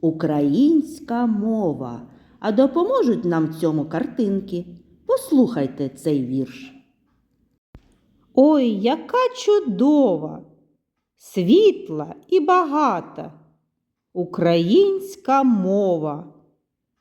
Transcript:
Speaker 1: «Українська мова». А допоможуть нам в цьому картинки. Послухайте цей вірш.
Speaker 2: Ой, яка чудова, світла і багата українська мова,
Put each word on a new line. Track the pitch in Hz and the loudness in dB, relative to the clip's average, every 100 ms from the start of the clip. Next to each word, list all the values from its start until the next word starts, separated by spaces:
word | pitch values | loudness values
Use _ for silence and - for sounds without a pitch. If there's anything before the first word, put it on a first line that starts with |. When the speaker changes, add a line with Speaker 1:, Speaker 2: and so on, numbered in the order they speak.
Speaker 1:
«Українська | 165 160 165 147 143 156 285 320 - - - 233 240 | -2 -2 -2 0 0 2 4 2 0 -10 -8 -2 -2
мова». | 214 214 220 190 127 127 120 - - _ _ | 0 -2 -2 -2 -4 -8 -12 -18 -20 _ _
А | 202 | -2
допоможуть | 214 262 262 381 539 302 185 | 2 2 2 0 0 2 0
нам | 175 165 156 | 0 0 -2
в | |
цьому | 160 170 156 | -2 -2 -2
картинки. | 147 165 - - 214 196 196 175 175 175 _ _ - | -4 -6 -6 -4 -2 -2 -4 -10 -10 -18 _ _ -4
Послухайте | 508 - 285 196 190 135 - 139 | -4 2 2 2 0 -4 -4 -8
цей | - 165 147 123 | -6 -2 -2 -2
вірш. | 131 127 - - - _ _ _ _ _ _ _ _ _ - _ _ _ _ _ | -4 -6 -10 -20 -20 _ _ _ _ _ _ _ _ _ -20 _ _ _ _ _
Speaker 2:
Ой, | - 277 302 247 | 4 4 6 2
яка | 208 214 320 - 480 508 494 | 0 0 -2 -2 -2 -2 -2
чудова, | - 415 262 185 262 302 254 165 151 156 - _ _ _ _ _ _ _ | 0 0 0 0 2 4 2 0 -6 -12 -18 _ _ _ _ _ _ _
світла | - - 175 320 427 - - 156 151 - _ | -10 -4 4 6 6 2 -8 -10 -10 -14 _
і | 370 | 0
багата | 302 370 330 285 285 180 - - 156 - _ _ _ _ _ _ _ | 2 2 2 0 0 -2 -6 -16 -16 -18 _ _ _ _ _ _ _
українська | 185 180 - 170 170 170 277 403 392 - - - 269 | -8 -6 -2 2 2 4 4 4 0 -8 -12 -2 2
мова, | 269 214 185 196 196 170 151 147 175 - _ _ _ _ _ _ | 4 2 2 0 0 0 -4 -8 -12 -20 _ _ _ _ _ _